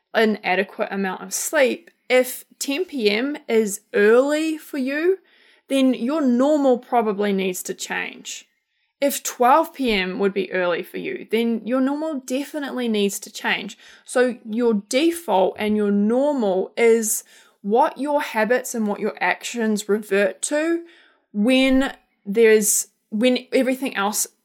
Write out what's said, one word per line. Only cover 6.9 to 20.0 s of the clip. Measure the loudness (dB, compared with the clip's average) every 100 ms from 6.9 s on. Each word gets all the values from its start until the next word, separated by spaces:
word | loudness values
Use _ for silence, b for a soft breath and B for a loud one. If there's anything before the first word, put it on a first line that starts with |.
| 0 0 0 0
needs | 0 -2 -4
to | -8
change. | -10 -8 -6 -8 -12 -14 -14 -16 _ _ _ _ _
If | -2 -2
twelve | -6 0 4 4 2
P | -2 -2
M | 0 -2 -2
would | -2
be | -2 -4
early | -2 -2 -2
for | -6 -10
you, | -8 -10 -4
then | -2 -2 -4 -2
your | -2
normal | 0 -2 -6 -8
definitely | -6 -6 -6 -10 -8 -6 -2
needs | 0 0 -2
to | -12
change. | -8 -4 -4 -6 B B B
So | -4 0 0 -2
your | -6 0 0
default | 0 0 2 2 0 0 2 2 0
and | -2 0
your | 2
normal | 2 2 2 0 0 0 0 -2 2
is | 4 4 2 -6 b b b b
what | 0 2 2 -2
your | -2 -2
habits | -2 -2 0 0 -2
and | -4 -4
what | -2
your | -6 -2
actions | -2 -2 -6 -4 -2 -2 -2
revert | -2